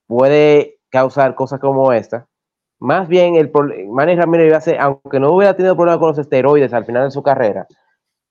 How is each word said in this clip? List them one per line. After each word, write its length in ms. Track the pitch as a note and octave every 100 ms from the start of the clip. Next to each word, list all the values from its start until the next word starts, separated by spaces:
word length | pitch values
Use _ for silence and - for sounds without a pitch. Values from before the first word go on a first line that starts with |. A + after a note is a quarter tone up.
| -
puede 720 | A#2 C3+ D3 D3+ D3 - - _
causar 440 | C3 C3 C#3+ C3+
cosas 260 | - C3 C3+
como 320 | C#3 C3+ C3+
esta, 360 | A#2 G#2 A#2 - _ _ _ _ _
más 300 | A#2+ E3+ F3
bien 280 | F3+ F3 E3+
el 140 | D3
prole-, 360 | D3 C#3+ - G2
Manny 280 | B2 D#3 F3
Ramírez 320 | E3 E3+ D#3+
iba 80 | D#3
a 20 |
ser, 180 | D#3 D3+
aunque 380 | C#3 C#3 C#3 C3+
no 120 | C#3
hubiera 240 | F3+ G3+ F#3
tenido 180 | F#3 F3
problemas 220 | E3+ E3+
con 100 | E3
los 100 | D3
esteroides 540 | C#3 C3+ B2+ D3 B2+
al 120 | A#2
final 200 | G#2+ A#2+
de 60 | C3+
su 120 | B2+
carrera, 440 | C#3+ C3 A2+ F#2+ F2+ _ _ _ _ _ _